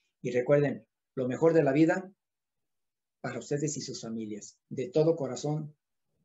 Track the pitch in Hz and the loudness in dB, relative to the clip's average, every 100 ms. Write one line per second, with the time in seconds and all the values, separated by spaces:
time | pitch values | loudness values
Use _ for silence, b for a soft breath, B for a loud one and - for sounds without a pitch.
0 | _ _ 123 123 123 147 139 113 - _ | _ _ -4 -2 4 4 2 -2 -12 _
1 | _ - 127 127 165 165 139 139 160 185 | _ -4 -4 2 4 6 4 4 4 2
2 | 185 - _ _ _ _ _ _ _ _ | -4 -16 _ _ _ _ _ _ _ _
3 | _ _ 127 120 - 143 151 139 127 120 | _ _ -10 -10 -6 -4 -2 -4 -8 -10
4 | 113 113 107 104 - - _ 127 120 156 | -10 -8 -8 -10 -14 -20 _ -8 -2 2
5 | 160 160 131 123 147 151 151 - _ _ | 2 0 -4 -6 -4 -6 -8 -16 _ _
6 | _ _ | _ _